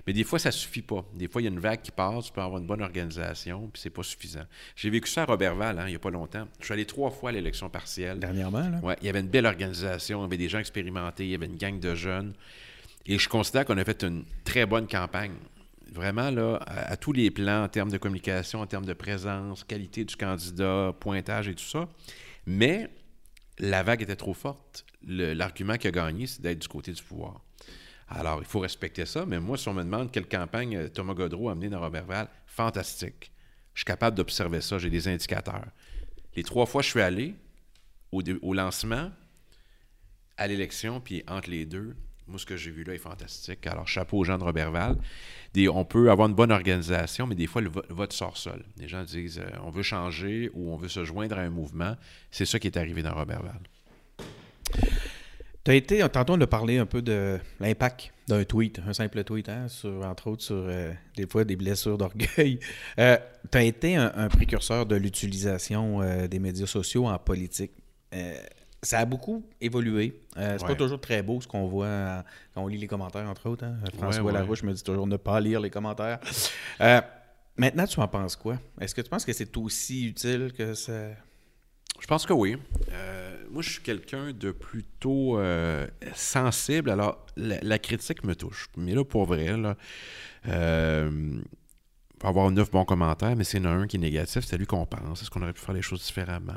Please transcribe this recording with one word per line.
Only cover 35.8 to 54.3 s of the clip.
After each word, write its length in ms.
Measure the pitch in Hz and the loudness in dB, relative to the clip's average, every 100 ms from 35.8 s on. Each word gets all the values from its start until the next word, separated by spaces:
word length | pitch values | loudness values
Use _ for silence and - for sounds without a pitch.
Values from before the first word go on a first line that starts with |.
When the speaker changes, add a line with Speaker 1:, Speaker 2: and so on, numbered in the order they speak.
| - - - - - - | -14 -10 -10 -12 -10 -8
Speaker 1:
Les 80 | |
trois 220 | 85 120 120 | -2 2 2
fois, 160 | 143 | 2
je 80 | 135 | 2
suis 120 | 120 | 4
allé 340 | 92 92 143 208 - - - - - - - | 4 2 -2 -8 -18 -20 -20 -20 -20 -20 -6
au 120 | 95 | -4
dé-, 160 | 90 92 | -2 -2
au 120 | 92 95 | 0 0
lancement, 560 | 92 - 110 117 175 - - - - - - - - - - - _ - | 0 -2 -2 -4 -4 -10 -20 -20 -20 -20 -20 -20 -20 -20 -20 -20 _ -4
à 120 | 101 | -2
l'élection, 520 | 101 92 - 110 123 | 0 -4 -4 -6 -6
puis 240 | 123 90 - | -6 -8 -6
entre 240 | 95 90 | -8 -6
les 140 | 85 80 | -6 -6
deux, 300 | 90 110 - - - - | -8 -10 -10 -14 -16 -14
moi, 120 | 95 | -12
ce 60 | - | -10
que 100 | 92 | -10
j'ai 160 | 82 | -10
vu 120 | 80 82 | -10 -10
là 80 | |
est 40 | 90 | -10
fantastique. 680 | 82 92 - - - 92 - | -10 -14 -14 -12 -12 -10 -8
Alors, 200 | 87 82 | -6 -4
chapeau 320 | - 90 104 | -4 0 2
aux 40 | |
gens 140 | 87 92 | 2 2
de 60 | |
Roberval. 520 | 87 78 78 82 107 139 - - - - - | 0 0 0 0 0 0 -2 -8 -14 -16 -2
Des, 140 | 95 95 | 4 6
on 160 | 87 | 6
peut 280 | 87 113 120 | 4 8 10
avoir 180 | 98 107 | 10 8
une 60 | 101 | 8
bonne 160 | 117 | 8
organisation, 760 | 104 92 90 85 87 82 - 127 | 6 4 2 2 0 0 -2 -2
mais 80 | 87 | 0
des 120 | 82 | 0
fois, 140 | - | 0
le 80 | 101 | -2
vo-, 140 | 85 - | -4 -6
le 40 | 85 | -6
vote 180 | 101 | -6
sort 240 | - 92 - | -4 -6 -6
seul. 260 | 87 90 101 101 | -10 -10 -12 -14
Les 100 | 82 | -10
gens 160 | 90 | -8
disent, 360 | 92 85 85 82 | -8 -8 -8 -8
euh, « 100 | 90 - 85 | -10 -10 -8
On 40 | |
veut 140 | 82 | -4
changer » 640 | 98 101 87 76 98 110 120 | -2 -2 -2 -4 -4 -2 -4
ou « 180 | - 87 | -4 -6
On 40 | 80 | -6
veut 100 | 87 | -6
se 160 | 95 | -6
joindre 340 | 82 87 107 101 | -6 -4 -4 -2
à 40 | |
un 80 | 87 | -4
mouvement. » 460 | 85 76 80 87 123 - - - | -4 -4 -4 -4 -4 -10 -20 -12
C'est 140 | - 92 | -4 0
ça 120 | 113 | 0
qui 100 | 101 | 0
est 100 | 87 | -2
arrivé 260 | 80 85 | -2 -2
dans 100 | 80 | -2
Roberval. 460 | 80 76 - - - 90 - - - - - - | -2 -4 -4 -8 -12 -16 -20 -20 -20 -20 -18 -16